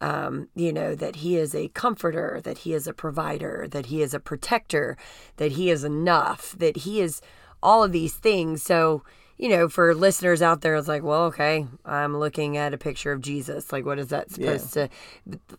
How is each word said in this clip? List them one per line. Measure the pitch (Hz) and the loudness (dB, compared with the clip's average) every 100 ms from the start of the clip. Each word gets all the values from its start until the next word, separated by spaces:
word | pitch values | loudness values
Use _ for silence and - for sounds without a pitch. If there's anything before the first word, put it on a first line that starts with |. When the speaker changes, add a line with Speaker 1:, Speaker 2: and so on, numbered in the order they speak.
Speaker 1:
Um, | 147 147 - 139 - | -4 -4 -4 -6 -8
you | 180 170 | -4 -2
know, | 156 156 | -2 -4
that | 151 - 151 | -4 -6 -6
he | 165 175 | -2 0
is | 151 | 0
a | 151 156 | -2 -6
comforter, | - 247 208 170 160 170 - | -2 -2 0 -2 -2 -4 -6
that | - - | -8 -10
he | 170 | -4
is | 156 156 | -4 -4
a | |
provider, | - 156 151 156 151 156 - - | -8 -8 -4 -4 -6 -6 -8 -8
that | 143 120 | -8 -4
he | 156 | -2
is | 139 | -2
a | 139 | -4
protector, | - 151 - 226 - 147 135 131 - - - - | -8 -8 -2 -2 0 -2 -2 -6 -14 -20 -14 -4
that | 151 | -2
he | 139 180 | 0 2
is | 156 | 2
enough, | 147 147 175 160 147 - - - | 0 0 4 4 2 -4 -10 -2
that | 165 - | 0 0
he | 165 214 | -4 -2
is | 170 - - - - - | -2 -4 -14 -20 -20 0
all | 185 220 | 6 6
of | 202 | 6
these | 170 160 | 2 -2
things. | - 226 190 160 156 | 0 2 2 0 -2
So, | - 170 160 151 - - _ - | 2 4 4 2 -4 -20 _ -4
you | 247 | 2
know, | 180 165 | 4 4
for | - 170 | 6 6
listeners | 160 196 185 180 165 | 6 4 4 4 4
out | 170 165 | 4 4
there, | 160 | 2
it's | 156 147 | 2 0
like, | 151 | -2
"Well, | 143 156 170 | 0 2 2
okay, | - 147 156 135 135 - | 2 2 0 -2 -10 -6
I'm | 143 147 147 | -2 -2 0
looking | 151 156 147 147 | -2 -2 -2 -2
at | 147 | -2
a | 135 | -4
picture | 151 139 147 | -6 -6 -4
of | 139 | -4
Jesus. | 135 143 131 147 - | -4 -6 -6 -8 -8
Like, | 135 131 | -6 -4
what | 139 | -4
is | 135 | -4
that | 143 - - | -6 -6 -4
Speaker 2:
Yeah. | 139 143 | -2 -2
Speaker 1:
supposed | 127 | -4
to," | 147 139 - - - - - _ | -4 -4 -6 -20 -20 -16 -16 _